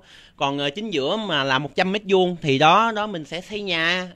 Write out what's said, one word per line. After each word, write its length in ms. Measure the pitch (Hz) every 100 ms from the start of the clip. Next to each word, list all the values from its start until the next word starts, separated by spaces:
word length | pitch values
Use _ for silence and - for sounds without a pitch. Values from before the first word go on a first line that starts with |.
| _ - - -
Còn, 220 | 139 143
ờ, 120 | 143
chính 200 | 143 220
giữa 280 | 160 135 214
mà 260 | 208 151
là 160 | 135 131
một 160 | 147 -
trăm 160 | 185
mét 100 | 202 190
vuông 300 | 190 180 175
thì 160 | 156 135
đó, 340 | 156 185 226 214
đó 120 | 214
mình 180 | 185 147
sẽ 160 | 160
xây 200 | 180 208
nhà. 500 | 202 170 165 180 180